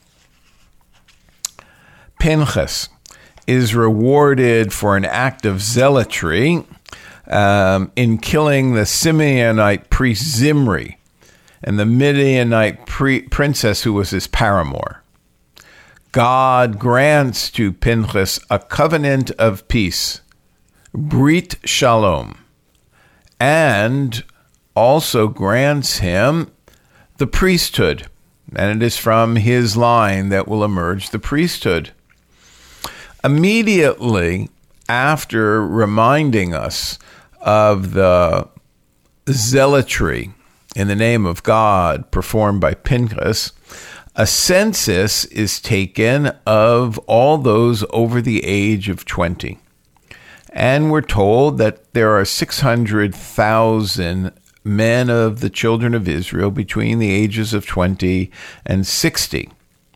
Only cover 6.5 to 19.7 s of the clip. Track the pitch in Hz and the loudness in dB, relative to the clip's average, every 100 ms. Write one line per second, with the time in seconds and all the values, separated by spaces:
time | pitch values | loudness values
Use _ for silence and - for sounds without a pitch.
6.5 | 170 - - _ - - - - - 101 | 0 -4 -16 _ -20 -20 -20 -6 0 2
7.5 | 101 95 95 95 - 120 113 - 151 151 | 4 2 2 -2 -2 0 0 -2 0 2
8.5 | 139 131 117 104 - 165 160 151 135 117 | 2 2 0 0 0 2 2 2 2 2
9.5 | 110 104 101 - - 131 107 147 120 139 | 2 2 0 -2 0 0 -2 -4 0 2
10.5 | 147 131 85 57 - _ _ _ _ _ | 2 2 0 -6 -16 _ _ _ _ _
11.5 | _ - 104 104 120 143 139 139 131 120 | _ -4 -2 2 2 2 2 2 2 2
12.5 | 113 107 117 - - 135 131 - - 143 | 2 2 -2 -8 -4 0 -2 -2 -2 0
13.5 | 143 117 101 120 101 92 95 - - 113 | 0 -2 -2 -2 -2 -2 -4 -4 -2 0
14.5 | 101 78 67 - - _ _ _ _ _ | 0 -2 -6 -10 -12 _ _ _ _ _
15.5 | _ - - - _ _ - 120 131 131 | _ -20 -20 -20 _ _ 0 2 2 2
16.5 | 127 123 104 120 123 143 151 139 107 - | 2 2 0 0 2 4 2 2 -2 -8
17.5 | - 107 92 - 117 107 104 95 - - | -4 -4 -2 0 0 0 -2 -2 -4 -4
18.5 | 104 - 127 151 160 143 135 120 - 113 | -4 -4 -2 0 0 0 0 -2 0 0
19.5 | 98 - | 0 -2